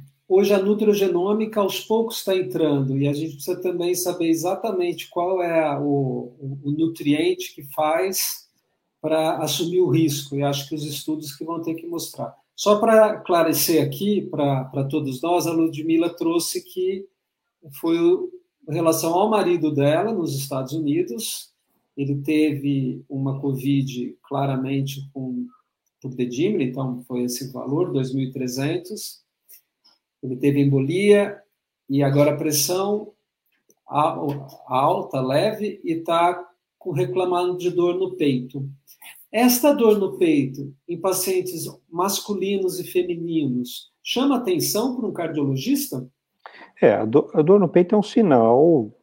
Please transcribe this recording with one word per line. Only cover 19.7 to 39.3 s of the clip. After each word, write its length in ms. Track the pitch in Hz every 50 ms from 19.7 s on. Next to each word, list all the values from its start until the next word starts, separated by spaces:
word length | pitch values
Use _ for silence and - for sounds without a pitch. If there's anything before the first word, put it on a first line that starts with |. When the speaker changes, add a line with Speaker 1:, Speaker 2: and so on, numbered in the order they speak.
| 139
Speaker 1:
dela, 380 | 139 139 147 156 170 196 226 226
nos 240 | 185 165 143 135
Estados 360 | 135 - - 143 131 135 131 151
Unidos, 800 | 165 151 143 147 170 190 - 233 220 214 - - - - - _ _ _ _ _ _ _ _ _
ele 200 | 143 139 135 143 143 139
teve 840 | 160 156 151 156 156 139 135 139 143 139 135 131 127 - - - -
uma 320 | 143 135 135 139 135 -
covid 760 | 147 139 131 120 120 139 139 139 127 117 120 123 120 - - - _
claramente 840 | - 139 139 139 135 131 131 131 135 139 139 139 139 - - - - -
com, 340 | 135 131 127 123 123 123 123 _ _ _ _ _ _ _ _ _ _
por 140 | - 131 120
dedímero, 480 | - 123 120 120 127 170 202 214 175 131
então 400 | 123 - 139 135 127 123 120 -
foi 220 | - 127 123 123
esse 280 | 123 123 - 143 135 -
valor, 400 | 123 120 127 143 165 180 - 143
dois 220 | 135 123 - 127
mil 140 | 135 135 127
e 40 | -
trezentos. 880 | - 127 123 123 135 135 151 170 180 175 - 214 196 - - - - _ _ _ _ _ - - - _ _ _ _ _ _ _ _ _ _ _ _ -
Ele 140 | 131 127
teve 240 | 131 147 143 143 143
embolia, 800 | 143 139 139 135 135 143 170 185 202 202 202 202 202 202 - - - _ _ _ _ _ _ _ _ -
e 140 | 139 139 143
agora 300 | 139 139 143 147 151 143
a 40 |
pressão 760 | 143 160 156 139 - - 180 180 185 196 202 208 208 214 - - _ _ _ _ _ _ _ _ _ _ _ _ _ _ -
a-, 300 | - 143 151 165 - 165 165 143 135 139 - - - - - -
alta, 520 | 131 127 139 160 185 202 - - - 135
leve, 600 | 131 131 135 151 185 214 208 208 208 202 - - -
e 140 | 175 160
tá 520 | 165 165 175 170 170 170 180 175 180 - - _ _ _ _ _ _
com, 140 | - 185 156
reclamando 640 | 175 - - - 185 190 180 180 175 180 180 175 175
de 120 | 175 175
dor 260 | - 175 175 175 175 185
no 160 | 190 185 -
peito. 540 | - 156 143 131 123 123 - - 139 139 - - - _ - - _ - - - - - _